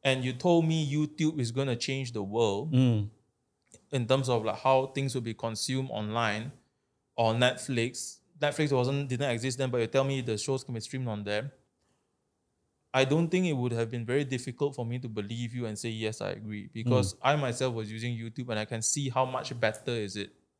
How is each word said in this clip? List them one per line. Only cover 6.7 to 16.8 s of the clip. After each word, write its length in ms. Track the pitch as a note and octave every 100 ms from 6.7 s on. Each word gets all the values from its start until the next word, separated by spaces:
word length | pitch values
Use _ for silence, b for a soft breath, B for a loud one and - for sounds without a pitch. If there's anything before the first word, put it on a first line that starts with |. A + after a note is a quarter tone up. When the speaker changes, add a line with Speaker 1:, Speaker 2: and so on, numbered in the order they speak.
| _ _ _ _ -
Speaker 1:
or 180 | A2+
Netflix. 840 | A2+ B2 B2+ - B2 A#2 - - - _ -
Netflix 320 | D3 C#3+ D3
wasn't, 360 | C3+ B2 C#3 C#3+
didn't 220 | B2 C#3
exist 280 | A#2 C3 B2
then, 120 | C3
but 100 | B2
you 80 | A2+
tell 160 | C3+
me 180 | C3+ C3+
the 160 | A#2+ G#2+
shows 260 | - C3
can 100 | -
be 60 | A#2
streamed 280 | - C3 B2
on 160 | G#2+
there. 280 | G2+ G#2 C3+ - _ _ _ _ _ _ _ _ _ _ _ _ _
I 120 | C3 C3+
don't 240 | D3+ E3
think 160 | F#3 F3+
it 80 |
would 180 | C#3 B2
have 180 | A#2 A2+
been 160 | A#2+ A#2
very 200 | C3 C#3
difficult 500 | B2+ B2 A#2+ C#3+ C#3+
for 100 | A#2
me 140 | B2
to 80 | B2
believe 460 | G#2+ G2+ A#2 A#2+ B2
you 100 | A#2
and 140 | G#2
say, 100 | A#2
"Yes, 300 | A2 A2 A2
I 120 | G2+
agree," 360 | F#2 G#2+ G#2 -
because 400 | A2+